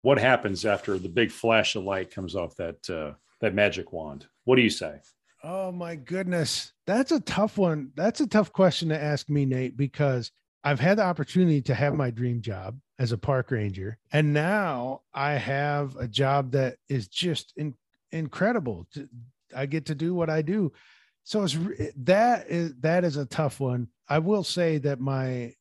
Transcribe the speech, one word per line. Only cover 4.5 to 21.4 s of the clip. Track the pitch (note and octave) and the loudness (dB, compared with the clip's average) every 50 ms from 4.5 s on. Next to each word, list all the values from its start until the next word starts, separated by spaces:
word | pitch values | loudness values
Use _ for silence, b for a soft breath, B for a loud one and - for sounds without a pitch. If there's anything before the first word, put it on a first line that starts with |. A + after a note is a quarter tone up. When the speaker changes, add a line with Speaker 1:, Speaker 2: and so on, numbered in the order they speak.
| C3 | 6
Speaker 1:
do | B2+ | 6
you | A#2+ G#2 | 6 4
say? | - - F2+ D#2 D2+ D2 _ _ _ _ _ _ _ _ | 2 0 -6 -8 -10 -12 _ _ _ _ _ _ _ _
Speaker 2:
Oh | - D#3 F3+ F#3+ F#3+ F#3 | -12 -10 -8 -6 -6 -6
my | F3+ F3 - E3+ E3+ | -8 -8 -10 -10 -12
goodness. | D3+ B2 - F3 F#3+ G3 F3+ F3+ E3+ D3+ - - - - - _ _ _ | -14 -10 -6 -6 -4 -2 0 0 0 0 0 -2 -6 -8 -10 _ _ _
That's | - G3 A#3+ C4+ - | 0 2 2 2 2
a | E4 C4 | 0 -2
tough | - - - F#3 G#3 G#3 - | -2 -2 0 0 0 0 2
one. | G#3 F#3+ E3+ D#3 D3+ C3+ C3+ _ | 2 2 2 2 -2 -6 -8 _
That's | C3 F3 A3 - - | 0 0 0 2 0
a | D4+ | -2
tough | G#3 - G#3+ G3 - | 4 4 2 2 4
question | _ - F#3+ F3 - - F3 D#3+ | _ 4 4 4 4 2 -2 -2
to | D#3 D#3 | -2 0
ask | D3 D3+ D3 C#3 - - | 0 0 -2 -2 -2 0
me, | D3 C#3+ C#3 | 2 2 2
Nate, | C3 B2+ B2+ C3 B2+ - A#2 | 2 0 0 -2 -4 -2 -2
because | C#3+ C3 - - D3 C#3 C3 B2 A2+ - _ _ _ _ _ _ | -2 -2 0 0 2 2 2 0 -4 -8 _ _ _ _ _ _
I've | - C#3+ D3 B2+ | 0 0 0 4
had | C3 F3+ G3+ G#3+ | 4 4 4 4
the | G3+ | 4
opportunity | F3+ F3 - C#3+ - - F#3 F#3 E3+ D3+ C#3+ | 0 0 -2 -4 0 2 4 4 6 4 2
to | B2+ - C3 | 2 0 0
have | G#2+ D3 C#3+ - | 2 2 2 2
my | D3 C3+ B2 | 0 -2 -2
dream | A#2 A2+ B2 B2 A#2+ A#2+ | -2 -2 -2 -2 -2 -2
job | G2+ A#2 G2+ F#2 F#2 F#2+ A#2+ C#3 _ _ _ - | -4 -6 -8 -6 -8 -10 -12 -12 _ _ _ -4
as | C3 A2 | -2 -2
a | A#2+ | -2
park | F#2+ - - C#3 C3 B2 - | -2 0 0 0 0 0 -2
ranger. | C3 A2 G#2+ G2+ F#2 F#2+ F#2+ G#2 A2+ _ _ _ | -2 -2 -2 -4 -4 -6 -8 -10 -10 _ _ _
And | - D3+ D3+ D3 D3 | 2 2 2 4 2
now | D3 D3+ F3 G#3 G#3+ G3 E3 C#3 B2 B2 C3 - - _ _ - | 2 2 2 0 0 0 -2 -2 -4 -4 -6 -8 -10 _ _ -6
I | C3+ C#3 D3 | -4 -2 0
have | D3 C3 G#2 C3 C3+ C#3 C#3+ D3 C#3+ D3 D3 C3+ C3+ | 0 -2 -2 -2 -2 -2 -2 -2 -2 -2 -4 -4 -6
a | - B2+ | -8 -8
job | A#2 G2+ A#2 C#3 C3+ C#3 C#3+ C3+ B2+ | -4 0 0 2 4 2 2 0 0
that | B2 C#3 C3 B2 - _ _ _ | 0 0 0 0 -4 _ _ _
is | C#3 B2+ G2+ - | -4 -4 -4 -6
just | - - E3 F3+ D3 - - _ _ | -6 -4 -2 -2 -2 -4 -6 _ _
in-, | - D3+ D3+ B2+ _ _ _ _ _ _ _ | -8 -8 -8 -8 _ _ _ _ _ _ _
incredible. | - E3 D#3+ C3+ - - F#3 A3 B3 A3 D3 B2 G#2 E2 E2+ _ | -6 -6 -6 -6 -2 0 0 2 2 0 -2 -4 -6 -8 -12 _
T-, | - C#3+ C#3 - A#2 A#2+ A#2 B2+ _ _ _ _ - | -14 -16 -14 -14 -18 -20 -20 -20 _ _ _ _ -6
I | C3 C#3 | -6 -4
get | C#3 D3+ D#3+ C#3+ | -2 -4 -4 -4
to | - D#3 | -4 -6
do | C3+ D#3+ E3+ F#3 | -4 -2 -2 0
what | F3 E3+ D#3 | 0 0 0
I | D#3 D#3+ | 0 0
do. | D#3 D3 G3 A3 F#3+ C#3 b b b b b b b b b b | 0 0 0 0 0 -2 b b b b b b b b b b
So | _ - - G#3+ | _ -2 -2 0